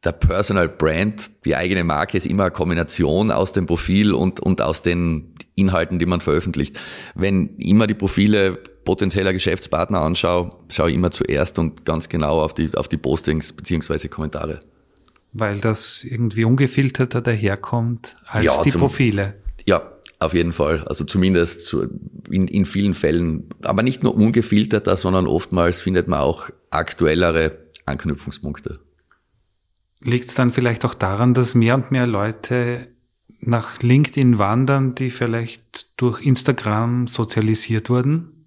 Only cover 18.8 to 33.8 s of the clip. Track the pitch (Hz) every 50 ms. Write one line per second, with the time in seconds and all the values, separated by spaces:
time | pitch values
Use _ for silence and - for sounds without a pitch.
18.8 | 85 - - - 135 117 101 98 98 98 - - - - - - - - 92 82
19.8 | - - - - - - - _ 85 82 87 85 85 87 82 - - 73 82 78
20.8 | - - - - 76 71 - 98 92 95 95 87 85 87 - - - - - -
21.8 | - - - - - - - - - - - 92 92 - - 101 95 - - 98
22.8 | 101 104 87 - - 76 80 87 87 82 78 - - - - _ - - - 104
23.8 | 113 127 127 - - 120 - 113 104 113 104 120 110 - 104 104 104 - - 104
24.8 | - - 92 92 - 95 95 92 92 53 73 87 - - - 90 85 87 87 -
25.8 | - 92 92 87 85 - 78 73 67 71 82 - - - - _ _ _ - 82
26.8 | 80 - - - 85 78 78 85 90 85 82 82 80 78 - - - _ _ -
27.8 | _ - 71 - - 78 71 - - - - - - 71 69 - - - 73 67
28.8 | _ _ _ _ _ _ _ _ _ _ _ _ _ _ _ _ _ _ _ _
29.8 | _ _ _ _ _ 117 120 123 123 - - - 127 120 120 - 123 120 117 -
30.8 | - 123 - - - 95 95 104 120 123 123 127 123 117 - 120 113 117 123 135
31.8 | 123 - 139 131 123 123 110 98 101 107 107 - - - 123 123 120 120 120 120
32.8 | 123 - _ _ _ _ _ _ _ _ - _ - 117 120 117 113 - - -